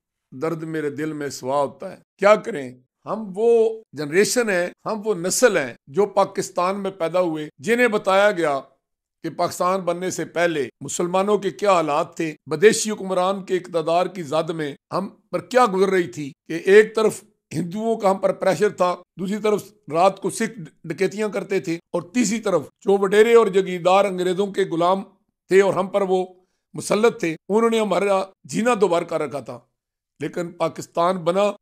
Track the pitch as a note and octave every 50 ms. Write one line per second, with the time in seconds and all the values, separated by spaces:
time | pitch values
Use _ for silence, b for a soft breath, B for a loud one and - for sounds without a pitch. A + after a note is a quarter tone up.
0 | _ _ _ _ _ _ - C3 D3 D#3+ E3 D#3+ E3 D#3+ D#3+ D#3 D3 D3 C3 B2+
1 | D#3 D#3 D#3 D3 C#3+ C#3 - - - B2+ C3+ C#3+ C#3 C3+ - - - F#3+ - -
2 | _ _ _ - F#3+ G3+ G#3+ G#3+ G#3+ A3 G3+ C#3+ C3+ B2 B2+ B2+ _ _ _ _
3 | - C#3 F3+ A3 A3 G3 F3 G3 A3+ A#3 A#3 A3+ A3 A3+ A3+ - - _ - C3
4 | D3+ C#3+ D3 F#3+ G#3+ G#3 - B3 A#3+ G#3+ F#3+ F3 F3 F3 - _ - E3+ G#3+ G#3+
5 | G3+ A3 G#3 E3+ E3+ F#3 - - B3 A#3+ G3 E3 C#3 A#2+ A#2 _ _ - C3+ F3
6 | G#3 G3+ G3+ G#3 G3 G3 - G3+ F#3 - - F3+ F3 F#3 G3 G3+ G3 G3 F#3+ -
7 | E3 E3 E3 F#3 F#3 E3+ D#3 D#3 D3+ D3 _ - B2+ F#3 A#3 A#3+ B3 A#3+ G#3 G#3
8 | G#3 G3 F#3+ G3 G3+ G#3 G3+ E3+ D#3+ D3+ C#3 C3+ - _ _ _ _ _ _ _
9 | _ _ _ _ - D#3+ C3+ - F3 D#3+ - - F3+ F3+ F#3+ G3 F#3 E3+ E3+ F3
10 | F#3 F#3 - - D#3+ B2+ - E3 F3 F3 D#3+ D3+ B2+ A2+ - - C#3 C#3 - -
11 | F3+ F3 F3+ F#3+ G3 G#3 G#3 G3 G3+ F#3 - - G3+ G3+ F#3+ E3+ D#3+ D3+ C#3+ D3+
12 | E3+ D#3+ - - E3+ D#3 D3+ - - C3 D3+ D3 F3+ A3 A3 - - G#3+ G#3 G#3
13 | G3 F#3+ F#3 F3+ F3+ F#3+ G3 G3+ F#3 - F#3+ F3+ F3 F3+ F3 E3+ D#3+ D#3+ E3 F3
14 | F#3 F3+ F#3 F3+ E3 C3 D3+ D#3 E3 D#3+ E3+ D#3+ D#3 C#3+ C#3 - _ - - E3+
15 | F#3+ G#3 - _ _ - - F3 - - - B3+ B3 A3+ F#3 F#3 G3 F#3+ F#3+ F#3
16 | F3 D3+ A#2+ D#3 D3+ C3+ - _ _ - D#3+ E3 - - G3 G#3+ G#3+ G#3+ - A3+
17 | A3 G#3 G#3 - - _ _ _ _ - - D3+ F3 E3+ F3 G#3+ A3 A3+ A3+ A3
18 | A3 F#3+ G3 F#3+ F#3+ F#3+ F#3 - F3+ F#3 - E3 G#3 G#3 - - F#3 F3+ F3 -
19 | - _ - - F#3 F#3+ G#3 G#3+ G3 G#3+ G#3+ F3+ C3+ - _ _ - - C#3+ E3
20 | F3+ G3 F#3+ - - F#3+ - - A3+ A3 A3+ - D#3+ - _ _ - D#3+ E3 -
21 | F#3+ F#3 F#3+ G#3 G#3+ G#3+ F#3+ G3 F3+ E3+ G3 F#3 - E3 E3 E3+ _ _ - F3
22 | E3+ F3 - B3 B3 F#3 A3+ A3+ - G#3 F#3 D#3 C3+ - _ _ - - G3 G3
23 | G3+ F#3+ G3 G#3 A3 A#3 A#3 A#3 A3+ G#3 F3+ G3 F#3+ F3 F3+ F3+ E3 F3+ F#3 G3+
24 | G3+ G3+ F#3 F3+ F3+ F3+ F#3 F3 G3+ G3+ F#3+ G3+ F#3+ D#3+ D#3+ E3 E3+ F3 F#3+ G3
25 | G3 - _ _ _ _ _ _ _ - F3+ F#3+ G3+ F#3+ D#3+ E3+ F#3+ F#3+ G3 G3+
26 | G3 F#3 F#3 F#3 F#3 F#3 - _ _ _ _ _ _ _ - D3+ - - F#3 G#3
27 | A3 A#3 A#3 A#3 - E3 D#3 - _ - F#3+ A3 A3+ A#3 A3+ A3+ G#3+ G3+ F3+ F3+
28 | G3 G3+ G3 F#3+ G3 - _ _ _ C#3 C#3 F3+ G#3+ B3 B3 G3 G#3 F3 E3+ E3+
29 | F3 - E3 D#3 D3+ D3 D3 C#3 A#2+ C#3 B2+ A#2+ _ _ _ _ _ _ _ _
30 | _ _ _ - C3+ D#3 - - F3 E3+ E3 - E3 D#3+ D#3+ - C#3+ - - E3+
31 | E3+ F3 F#3+ F#3 D#3+ E3+ F3 F#3+ G#3 G3+ G3 -